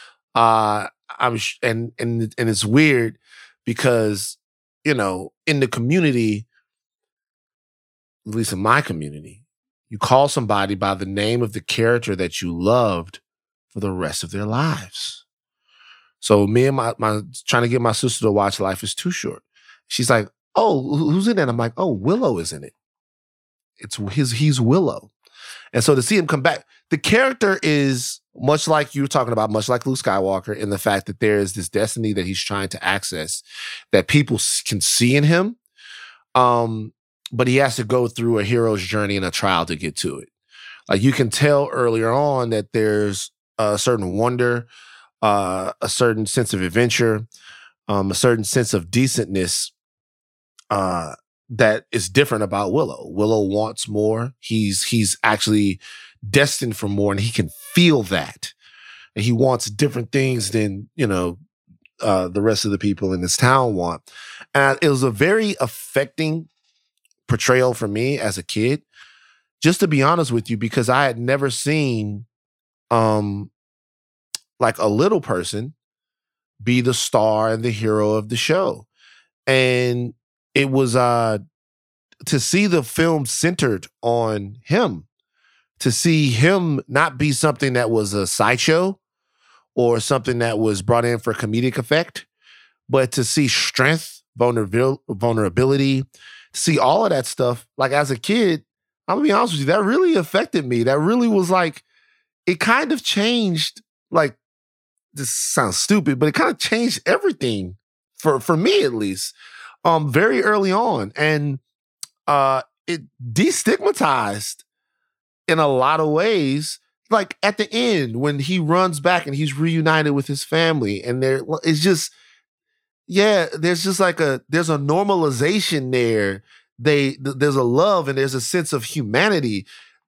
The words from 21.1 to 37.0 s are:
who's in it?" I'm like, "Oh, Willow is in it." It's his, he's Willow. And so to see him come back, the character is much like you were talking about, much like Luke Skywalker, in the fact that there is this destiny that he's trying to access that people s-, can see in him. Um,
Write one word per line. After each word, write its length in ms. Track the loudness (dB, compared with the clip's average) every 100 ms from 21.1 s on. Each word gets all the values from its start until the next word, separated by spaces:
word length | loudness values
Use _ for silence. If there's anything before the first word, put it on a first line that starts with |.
who's 160 | 0 0
in 100 | 0
it?" 100 | 0
I'm 100 | 0
like, 160 | -4 -2
"Oh, 140 | -2
Willow 480 | -2 0 0 0 -2
is 120 | -6
in 120 | -10
it." 100 | -16 _ _ _ _ _ _ _ _ _ _ _
It's 200 | -14 -10
his, 340 | -6 -2 -2
he's 260 | 2 2 4
Willow. 520 | 4 4 2 -4 -12 _ _ -20 -20 -20 -4
And 120 | 0
so 100 | 4
to 80 | 4
see 160 | 4 0
him 80 | 2
come 160 | 0
back, 240 | 0 -2 -8 _ -6
the 80 | -2
character 640 | 2 2 2 2 0 0
is 600 | 0 2 2 0 -4 -10 _ -4
much 320 | 2 2 2
like 280 | 0 0 -4
you 60 |
were 40 | 0
talking 260 | 0 0
about, 180 | 0 0
much 180 | 0 0
like 160 | -2 -2
Luke 120 | -2
Skywalker, 580 | 0 0 0 -2 -4 -6
in 140 | -4
the 80 | -2
fact 280 | 0 0 -2
that 140 | -2
there 180 | 0 0
is 160 | 0
this 160 | -4 -6
destiny 440 | -2 -4 -2 -4
that 120 | -2 -4
he's 160 | -4
trying 280 | -6 -6 -6
to 140 | -6
access 600 | -2 -2 -4 -8 -8 -10 -12 -16 -14 -14 2
that 160 | 2 4
people 280 | 2 2 -2
s-, 260 | -2 -4 -4
can 140 | -4
see 340 | -2 2 2 4
in 100 | 4
him. 320 | 4 2 -4 _ _ -20 -20 -20 -20 _
Um, 600 | 2 4 4 0 -4 -8 _